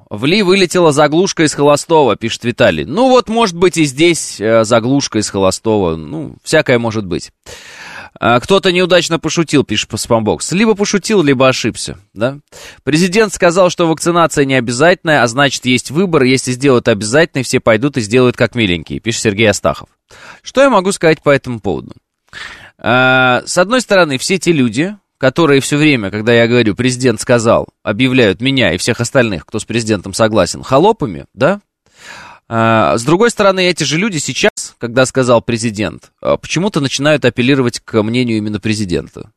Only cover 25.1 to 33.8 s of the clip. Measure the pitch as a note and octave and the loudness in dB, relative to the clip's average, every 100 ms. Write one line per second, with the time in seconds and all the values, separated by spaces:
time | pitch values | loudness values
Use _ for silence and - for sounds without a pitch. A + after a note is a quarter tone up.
25.1 | _ C3 - D#3 C#3 - D3 D3+ B2+ G2 | _ -2 2 2 2 2 2 2 2 -2
26.1 | G#2 A2 A#2 A#2 B2 A#2 F3+ B2+ B2 B2+ | -2 2 2 4 2 2 0 -2 0 0
27.1 | A2 - A#2+ A2+ E2+ - _ - G#2+ C3 | 0 0 2 4 2 0 _ -8 -2 0
28.1 | C3 G#2+ F2+ C3 C3+ G2 F2 - A#2 A#2 | 2 2 2 -2 0 0 0 -2 -4 0
29.1 | C#3 A#2 E2+ - A2 - A2+ A2 G2+ G2 | 0 0 -4 -8 -10 -6 -4 -2 -2 -4
30.1 | F#2 A2 G#2+ F2 C#2 C2 C3+ G3 A#3+ A#2+ | -2 0 2 0 -4 -2 2 2 0 -4
31.1 | D2 - F#2+ D3 G3+ - _ _ _ - | -8 -14 -2 -2 -2 -8 _ _ _ -20
32.1 | - - - - A2+ A2+ A2+ D#2 G#2 A#2+ | -20 -20 -20 -6 0 2 2 2 0 0
33.1 | F3+ A#3 - G3 F#3 F3+ F3 | 2 2 2 0 2 0 -2